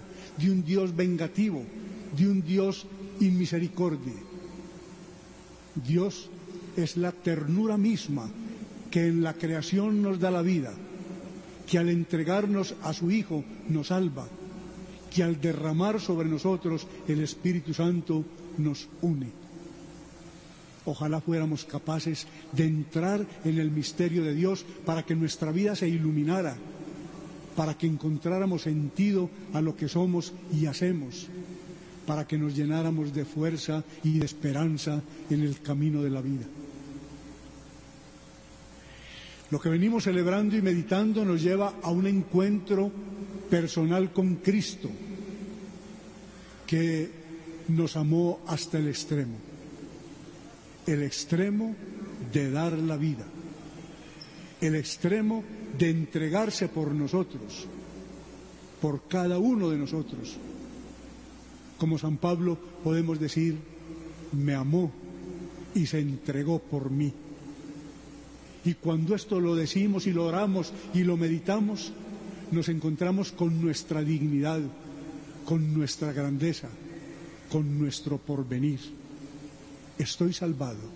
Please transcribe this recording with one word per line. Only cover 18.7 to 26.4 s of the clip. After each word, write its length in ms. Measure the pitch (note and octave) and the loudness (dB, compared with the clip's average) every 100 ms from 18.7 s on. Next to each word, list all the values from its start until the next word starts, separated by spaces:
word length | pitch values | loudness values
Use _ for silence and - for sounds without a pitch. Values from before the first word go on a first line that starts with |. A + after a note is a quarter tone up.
| C#3 - - | 0 -6 -2
une. 400 | E3+ D3 A#2+ - - - - - - - - - - - - - - - | 2 2 -2 -8 -16 -16 -16 -16 -16 -16 -16 -16 -18 -18 -18 -20 -20 -8
Ojalá 360 | - C#3+ D3+ D#3+ | -6 -2 0 0
fuéramos 440 | E3 E3 D#3 D3+ | 2 2 2 0
capaces 640 | - C#3+ - D#3+ E3 D3+ - - - | -4 -6 -2 -2 0 -4 -6 -14 -4
de 140 | C3+ | 2
entrar 600 | D#3+ D#3 C#3+ E3 F3+ G#3 G3+ - | 4 4 0 0 2 2 0 -2
en 160 | D#3+ D#3+ | 2 2
el 100 | D#3 | 2
misterio 540 | D3+ C3+ - F3 E3+ | 2 -2 0 2 4
de 100 | D#3 | 2
Dios 320 | D3 F#3 F#3 - - | 4 2 2 -4 -6
para 200 | - E3 | -2 0
que 100 | - | 2
nuestra 380 | D#3+ D#3+ - D#3 | 2 2 0 0
vida 240 | E3 G#3 G3+ | 2 2 2
se 120 | F3 | 2
iluminara, 680 | E3+ D#3 D3+ D3 F#3 | 2 2 2 2 2